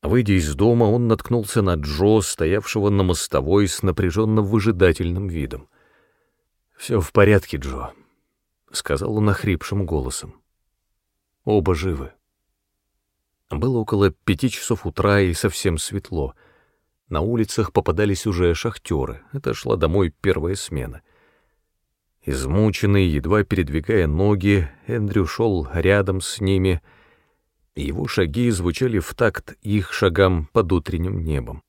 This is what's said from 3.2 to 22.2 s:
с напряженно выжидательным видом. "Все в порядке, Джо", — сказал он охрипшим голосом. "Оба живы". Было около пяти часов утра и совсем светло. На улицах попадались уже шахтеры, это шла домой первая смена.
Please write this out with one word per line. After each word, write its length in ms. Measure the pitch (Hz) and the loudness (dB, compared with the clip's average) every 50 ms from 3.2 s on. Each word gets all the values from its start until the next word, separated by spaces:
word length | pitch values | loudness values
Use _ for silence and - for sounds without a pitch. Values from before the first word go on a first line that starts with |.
| - - - 71 65 76 92 101 104 92 | -4 -2 -2 -2 0 2 2 4 2 2
с 140 | - - | 0 -2
напряженно 600 | - 95 85 - - 90 80 101 110 110 110 110 | -2 -2 0 0 -2 0 0 0 0 2 2 2
выжидательным 840 | 104 98 107 113 95 113 104 87 92 90 82 - 92 87 87 92 101 95 | 2 2 0 2 2 2 2 4 4 4 4 2 -2 -4 -2 -4 -4 -4
видом. 420 | 85 82 71 69 - - - _ _ _ _ _ _ _ _ _ _ _ _ _ _ _ _ _ _ _ _ _ _ _ | -4 -6 -6 -6 -8 -12 -16 _ _ _ _ _ _ _ _ _ _ _ _ _ _ _ _ _ _ _ _ _ _ _
"Все 220 | - - 127 107 | -8 -2 -2 0
в 100 | 85 - | -2 0
порядке, 460 | _ 107 101 101 104 98 - - - 71 | _ 4 6 6 6 4 2 0 -8 -8
Джо", — 340 | 65 67 67 67 64 - - _ _ _ _ _ _ _ _ _ _ _ _ _ _ _ | -6 -8 -8 -10 -10 -12 -16 _ _ _ _ _ _ _ _ _ _ _ _ _ _ _
сказал 460 | - - - - 71 69 - - 107 107 | -12 -10 -4 -2 -2 -2 -2 -2 0 2
он 120 | 107 104 | 2 2
охрипшим 560 | 101 - - 104 92 80 - - 98 101 98 | 2 0 0 0 0 -2 -2 -4 -4 -4 -2
голосом. 560 | 82 85 73 64 64 - - - - - _ _ _ _ _ _ _ _ _ _ _ _ _ _ _ _ _ _ _ _ _ _ | -2 -2 -2 -2 -4 -8 -8 -12 -14 -20 _ _ _ _ _ _ _ _ _ _ _ _ _ _ _ _ _ _ _ _ _ _
"Оба 320 | - 107 104 80 92 90 | 0 2 2 2 2 0
живы". 380 | 80 90 95 82 69 67 67 _ _ _ _ _ _ _ _ _ _ _ _ _ _ _ _ _ _ _ _ _ _ _ _ _ _ _ _ | 0 0 -4 -4 -6 -8 -12 _ _ _ _ _ _ _ _ _ _ _ _ _ _ _ _ _ _ _ _ _ _ _ _ _ _ _ _
Было 300 | - 73 92 127 131 117 | -6 -2 -2 0 0 -2
около 320 | 110 - - 101 101 95 | -2 0 2 4 4 2
пяти 380 | - _ _ - 98 78 - 127 | 2 _ _ -2 0 2 0 -2
часов 360 | - - - - 117 101 - | -2 -4 -4 -4 -4 -4 -4
утра 340 | 87 80 - - 104 101 101 | -8 -4 0 2 2 4 4
и 140 | 98 90 85 | 4 2 0
совсем 440 | - - 110 - - - 98 85 78 | 0 -2 -2 -2 0 -2 -2 -2 -2
светло. 580 | - - - 101 - - - 80 69 62 - _ _ _ _ _ _ _ _ _ _ _ _ _ _ _ | -4 -6 -8 -8 -8 -6 -4 -4 -4 -4 -6 _ _ _ _ _ _ _ _ _ _ _ _ _ _ _
На 100 | 85 76 | -4 -4
улицах 540 | 80 107 120 117 110 - - - 107 92 _ | -2 -2 0 0 -2 -2 0 -2 -2 0 _
попадались 520 | 98 - - 82 85 107 104 98 90 - | -2 0 0 0 0 0 0 0 -2 -2
уже 280 | 110 95 87 90 87 85 | -4 0 2 2 2 0
шахтеры, 680 | 80 - 120 104 - _ - 87 73 65 - - - - _ - | 0 -4 -6 -8 -8 _ -4 -4 -2 -2 -4 -8 -12 -18 _ -12
это 200 | 139 - - - | -8 -6 -6 -6
шла 220 | - - - 110 | -6 -2 -4 -2
домой 380 | 92 - 80 82 101 95 82 - _ | 0 0 0 2 2 0 0 -4 _
первая 340 | - 98 90 - 73 87 95 | 0 0 0 0 0 -4 -6
смена. 460 | 98 - - - 73 64 62 62 - _ _ _ _ _ _ _ _ _ _ _ _ _ _ _ _ _ _ _ _ _ _ _ _ | -6 -8 -8 -6 -6 -6 -8 -10 -16 _ _ _ _ _ _ _ _ _ _ _ _ _ _ _ _ _ _ _ _ _ _ _ _